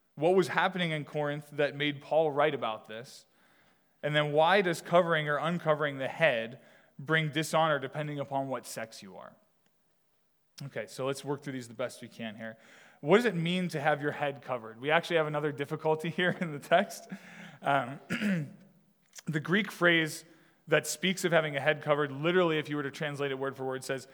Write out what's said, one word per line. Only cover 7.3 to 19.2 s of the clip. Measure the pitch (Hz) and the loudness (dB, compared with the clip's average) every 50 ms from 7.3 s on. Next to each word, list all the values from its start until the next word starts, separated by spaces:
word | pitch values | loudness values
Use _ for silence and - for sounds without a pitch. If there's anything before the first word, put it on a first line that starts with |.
dishonor | 131 156 156 - - 160 160 160 151 139 | 0 -2 -2 2 2 4 4 4 2 0
depending | 135 135 - 151 151 151 147 143 | -2 -4 -6 -6 -6 -6 -6 -6
upon | 139 139 139 135 135 135 | -6 -4 -4 -4 -4 -4
what | 127 123 - | -4 -6 -8
sex | - - 127 113 113 - - 104 | -10 -10 -10 -10 -10 -12 -18 -18
you | 95 90 | -18 -16
are? | 82 - - - _ _ _ _ _ _ _ _ _ _ _ _ _ _ _ _ _ _ _ _ _ _ _ _ - 143 | -16 -18 -18 -20 _ _ _ _ _ _ _ _ _ _ _ _ _ _ _ _ _ _ _ _ _ _ _ _ -14 -14
Okay, | 135 - 123 107 | -10 -8 -8 -10
so | - - - 131 | -10 -8 -6 -4
let's | 135 143 139 - | -4 -4 -4 -4
work | 139 143 139 - | -6 -6 -6 -6
through | 135 131 | -8 -8
these | 131 123 117 | -8 -10 -10
the | 113 | -8
best | 117 127 113 - - | -6 -6 -6 -6 -10
we | 127 113 | -16 -16
can | - - 113 110 104 | -14 -10 -10 -10 -10
here. | 117 113 110 113 - _ - - - - - _ - | -10 -12 -12 -12 -14 _ -20 -20 -20 -20 -20 _ -6
What | - 143 180 | 2 6 6
does | 220 247 | 6 6
it | 226 175 | 4 0
mean | 165 160 170 180 185 185 165 | 0 0 0 0 0 -2 -2
to | - 151 | -2 0
have | 139 156 151 139 143 | 0 0 0 2 0
your | 147 | -4
head | 131 - 147 143 135 127 - | -2 -2 -4 -4 -4 -6 -8
covered? | - 131 120 110 110 113 113 | -8 -8 -6 -6 -10 -14 -8
We | 127 143 | -2 2
actually | 156 170 170 - 175 | 2 2 2 4 2
have | 160 156 | 2 2
another | 151 151 147 151 151 143 | 2 0 -2 -2 -2 -2
difficulty | 135 143 - 160 151 - 156 156 156 - 170 | -4 -6 -6 -6 -4 0 0 0 0 0 -4
<laughs> | - | -2
here | - 180 180 - - | 0 0 0 0 0
in | 185 160 147 | -4 -6 -6
the | 139 | -6
text. | - - 170 180 208 208 - - - - - - - - - - - - - - - | 0 4 4 4 4 2 -4 -14 -14 -14 -14 -14 -16 -18 -20 -18 -18 -18 -16 -6 -2
Um, | 139 143 139 127 120 143 175 - - | 2 2 2 2 -2 -8 -12 -8 -8
<clears throat> | - - 214 208 190 165 147 - - - - - _ _ _ _ _ _ _ _ _ - | -6 -2 0 0 0 0 -2 -4 -8 -18 -20 -20 _ _ _ _ _ _ _ _ _ -16